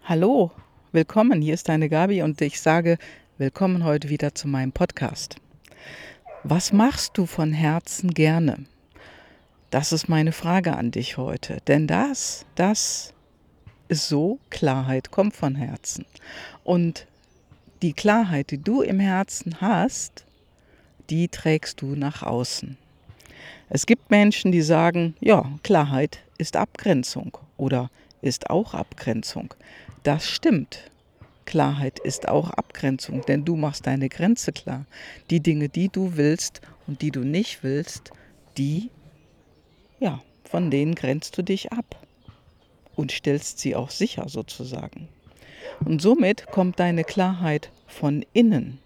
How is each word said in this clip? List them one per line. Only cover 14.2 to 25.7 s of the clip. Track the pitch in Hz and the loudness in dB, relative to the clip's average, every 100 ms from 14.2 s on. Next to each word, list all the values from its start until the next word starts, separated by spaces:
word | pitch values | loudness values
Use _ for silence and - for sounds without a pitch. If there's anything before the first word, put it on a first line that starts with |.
| 165 262 _ | 0 -2 _
Klarheit | - 151 131 131 131 - | -2 0 2 0 -2 -2
kommt | - 202 - | 0 0 2
von | 147 | -4
Herzen. | 139 143 143 - - - - - - - - | -4 -6 -8 -10 -12 -14 -20 -20 -18 -18 -12
Und | - 180 170 - - _ _ _ _ - _ _ | 0 0 0 -4 -18 _ _ _ _ -20 _ _
die | 175 | -4
Klarheit, | 151 208 214 208 147 139 | 0 4 4 2 0 -2
die | 143 | -4
du | 151 262 | -2 0
im | - 190 | 0 2
Herzen | 196 185 196 - - 165 | 2 0 -2 -6 -10 -4
hast, | 185 185 240 - - - _ _ _ _ _ _ _ _ - | 0 2 0 -2 -12 -14 _ _ _ _ _ _ _ _ -4
die | 160 170 | -2 -2
trägst | - 160 156 - - | -2 0 0 -2 -10
du | 135 | -6
nach | 143 139 - | -4 -4 -4
außen. | - 120 123 - - 135 _ _ - - - - - - _ | -4 -2 -2 -6 -10 -16 _ _ -20 -20 -20 -20 -20 -20 _
Es | - - | -4 4
gibt | 233 _ | 2 _
Menschen, | 208 208 - 185 | 6 6 4 2
die | 175 | 4
sagen, | 151 160 170 175 170 - | 4 6 4 2 -2 0
ja, | - 196 135 147 | 4 4 4 -8
Klarheit | - | 2